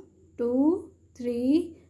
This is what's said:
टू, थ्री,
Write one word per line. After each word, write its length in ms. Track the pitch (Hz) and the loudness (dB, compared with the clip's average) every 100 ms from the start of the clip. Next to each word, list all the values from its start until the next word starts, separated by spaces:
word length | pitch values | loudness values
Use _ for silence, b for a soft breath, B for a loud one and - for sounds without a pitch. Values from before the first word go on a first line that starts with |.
| - _ - - | -14 _ -16 -6
टू, 380 | 240 254 294 381 - - _ - | -2 2 2 0 -4 -20 _ -10
थ्री, 600 | 240 240 254 311 349 B | -6 -2 2 2 0 B